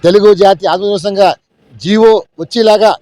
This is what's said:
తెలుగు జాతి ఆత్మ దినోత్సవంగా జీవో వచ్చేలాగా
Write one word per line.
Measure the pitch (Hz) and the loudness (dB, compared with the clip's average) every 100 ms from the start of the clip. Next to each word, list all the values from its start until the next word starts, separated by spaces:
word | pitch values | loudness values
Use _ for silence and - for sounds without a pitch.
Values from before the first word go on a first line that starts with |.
తెలుగు | 165 202 208 | 2 2 2
జాతి | 196 196 190 185 | 2 2 0 -2
ఆత్మ | 175 | -4
దినోత్సవంగా | 202 202 180 196 190 147 _ _ _ 117 | -4 -6 -6 -2 -2 -2 _ _ _ -14
జీవో | 143 214 226 220 - _ | -4 0 2 2 -4 _
వచ్చేలాగా | 165 240 220 214 214 175 | -10 -4 0 2 0 -2